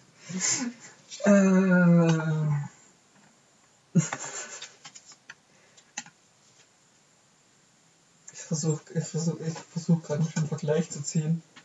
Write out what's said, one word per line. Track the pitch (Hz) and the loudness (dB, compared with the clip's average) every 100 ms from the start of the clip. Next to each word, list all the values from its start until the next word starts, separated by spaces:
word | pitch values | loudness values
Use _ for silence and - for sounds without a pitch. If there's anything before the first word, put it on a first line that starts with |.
| _ _ - 185 - - 240 - - - - - 208 | _ _ -14 -6 -4 -2 -6 -10 -18 -20 -20 -2 4
Äh. | |
versuche | 202 190 185 190 180 175 170 165 160 156 156 151 147 143 - - _ _ _ _ _ _ _ _ _ _ 180 - - - - - - - - - - - - - - _ _ _ _ _ - - _ _ _ _ _ _ _ _ _ _ _ _ _ _ _ _ _ _ _ _ _ - | 6 6 4 4 4 6 6 6 2 0 -2 0 -2 -4 -12 -20 _ _ _ _ _ _ _ _ _ _ -2 0 -4 -10 -12 -14 -16 -18 -20 -20 -20 -20 -20 -20 -20 _ _ _ _ _ -20 -20 _ _ _ _ _ _ _ _ _ _ _ _ _ _ _ _ _ _ _ _ _ -20
Ich | - | -20
versuch, | - 156 160 151 - | -8 -6 -4 -4 -6
ich | 165 | -8
versuch, | - 156 165 - 160 | -6 -4 -4 -4 -8
ich | |
versuch | - - 165 - 165 | -10 -12 -6 0 0
grad | - 147 | 0 -4
einen | 160 | -2
schönen | - 151 | -2 -4
Vergleich | 151 147 156 170 | -4 0 0 -2
zu | 151 | -8
ziehen. | - 165 156 165 - - | -6 -2 -2 -2 -6 -20